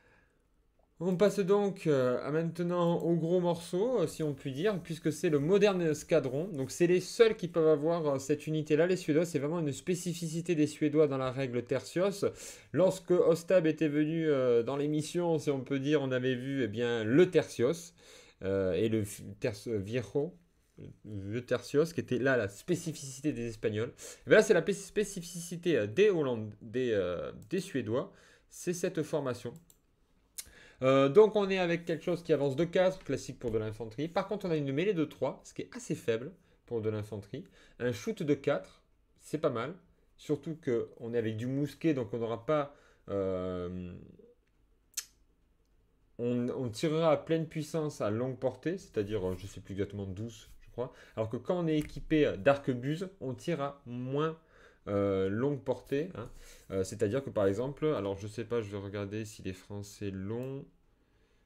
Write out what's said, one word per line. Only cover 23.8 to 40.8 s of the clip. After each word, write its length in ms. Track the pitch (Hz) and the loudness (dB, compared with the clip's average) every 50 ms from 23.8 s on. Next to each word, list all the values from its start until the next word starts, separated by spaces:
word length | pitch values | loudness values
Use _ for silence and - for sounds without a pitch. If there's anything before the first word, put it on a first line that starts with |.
| 113 - - - - - - - - - | -4 -4 -6 -12 -16 -16 -16 -6 2 6
Eh 20 | |
bien, 80 | 156 214 | 8 8
là, 60 | 208 | 8
c'est 100 | 208 220 | 8 6
la 80 | 170 | 4
pé-, 120 | 156 - 196 | 4 0 -2
spécificité, 1040 | - - - - 208 214 - - 185 165 - - 175 165 - 185 170 - 180 156 120 | -4 -4 -6 -2 -2 -2 -2 -4 -10 -12 -12 -12 -12 -12 -10 -10 -6 0 2 2 2
euh, 80 | 104 104 | 2 2
des 240 | 107 - 208 214 | 4 4 4 6
Holland-, 400 | 190 165 147 131 123 110 110 104 107 - | 4 4 0 0 -2 -2 -4 -8 -10 -14
des, 300 | - 117 107 127 131 120 | -12 -8 -4 -2 0 2
euh, 400 | 110 101 90 90 87 82 73 62 58 - - - | 2 2 2 0 -2 -4 -6 -8 -10 -12 -10 -6
des 100 | 160 190 | -6 -6
Suédois. 540 | 175 - - 135 113 104 113 135 175 - - - - - - _ _ _ | -4 -4 -4 -4 -2 -2 -2 -2 -2 -4 -10 -20 -20 -20 -20 _ _ _
C'est 240 | - - - 175 180 | -18 -10 -6 -6 -4
cette 280 | 175 - 180 185 165 | -2 -2 -4 -2 -2
formation. 520 | 147 - - 151 139 127 120 110 - 120 110 - - _ - _ _ _ _ _ _ _ _ _ _ _ _ - - - - - - - - - 131 | -4 -2 -2 -2 -2 -2 -4 -6 -8 -12 -12 -14 -18 _ -20 _ _ _ _ _ _ _ _ _ _ _ _ -18 -18 -18 -18 -20 -20 -20 -8 -2 2
Euh, 260 | 131 135 135 139 139 | 4 6 6 6 6
donc 260 | 139 196 220 202 208 | 8 8 8 8 6
on 140 | 214 196 190 | 2 0 2
est 100 | 190 190 | 2 2
avec 260 | 180 170 170 165 170 | 2 2 0 -2 -2
quelque 180 | - 165 151 - | -2 -4 -4 -2
chose 200 | 180 175 170 - | -2 -2 -2 0
qui 100 | - 156 | 2 2
avance 220 | 135 139 143 131 | 2 2 0 0
de 80 | 135 170 | 0 -2
quatre, 400 | 165 - 190 185 190 - - - | 0 2 4 4 4 2 -2 -4
classique 360 | - 135 123 - - 127 - | -4 -4 -4 -6 -8 -10 -8
pour 120 | - 120 | -4 -2
de 60 | 107 113 | -2 -2
l'infanterie. 500 | 107 110 107 - 120 113 110 - 147 165 | -2 -4 -6 -8 -10 -10 -6 -6 -6 -2
Par 200 | 165 196 190 - | -2 -2 -2 -2
contre, 200 | 208 202 - 180 | -4 -4 -2 -2
on 40 | |
a 40 | 160 | -2
une 160 | 156 143 139 | 0 0 0
mêlée 220 | 135 143 180 208 202 | 0 0 0 0 0
de 120 | 165 147 | 0 0
trois, 360 | 151 - - 131 143 - - - | -2 -2 -4 -4 -4 -4 -6 -14
ce 100 | - - | -18 -12
qui 80 | - - | -12 -12
est 60 | - - | -10 -12
assez 200 | 254 - - 160 | -12 -8 -6 -8
faible 360 | - - - 117 117 123 165 - - _ _ _ _ _ | -4 -2 -2 -2 -2 -2 -8 -14 -16 _ _ _ _ _
pour 160 | - 120 113 | -6 -4 -2
de 80 | 107 110 | -2 -2
l'infanterie. 540 | 107 107 104 107 113 101 98 - - 131 - - _ - - - _ - | -2 -2 -4 -6 -8 -10 -10 -10 -12 -12 -12 -14 _ -20 -20 -20 _ -4
Un 120 | 120 123 | -2 -2
shoot 320 | 120 104 - 226 214 - 180 | -2 -2 -4 -6 -4 -2 0
de 100 | 143 147 | 0 0
quatre, 480 | - - 143 147 - - - - _ _ _ _ _ _ _ _ _ | 0 2 0 -2 -2 -2 -10 -20 _ _ _ _ _ _ _ _ _
c'est 180 | - - - 156 | -14 -8 -6 -2
pas 120 | 170 151 | -2 0
mal. 240 | 123 113 120 143 190 - _ _ _ _ _ _ _ - | 0 -2 -4 -6 -8 -12 _ _ _ _ _ _ _ -12
Surtout 380 | - - 151 143 - 165 156 | -4 -4 -4 -2 -4 -6 -10
que 340 | 156 - 135 117 117 | -6 -2 0 0 0